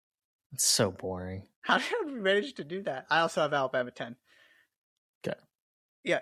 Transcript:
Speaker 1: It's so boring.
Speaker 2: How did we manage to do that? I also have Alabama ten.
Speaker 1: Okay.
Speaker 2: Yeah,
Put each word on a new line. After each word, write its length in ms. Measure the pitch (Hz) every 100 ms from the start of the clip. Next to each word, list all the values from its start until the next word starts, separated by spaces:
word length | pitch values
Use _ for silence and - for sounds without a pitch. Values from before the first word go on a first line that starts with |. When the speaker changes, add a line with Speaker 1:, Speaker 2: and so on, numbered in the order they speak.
| _ _ _ _ _
Speaker 1:
It's 120 | 139
so 260 | - - 104
boring. 540 | 90 95 92 90 95 104 _
Speaker 2:
How 160 | - 240
did 80 | 262 466 330
we 80 |
manage 400 | 262 190 202 277
to 100 | -
do 180 | 147 185
that? 240 | 196 131 -
I 120 | 156
also 200 | 165 -
have 100 | 151
Alabama 400 | 147 131 131 123
ten. 240 | - 123 120 _ _ _ _ _ _ _ _ _ _
Speaker 1:
Okay. 120 | - - _ _ _ _ _ _
Speaker 2:
Yeah, 160 | - -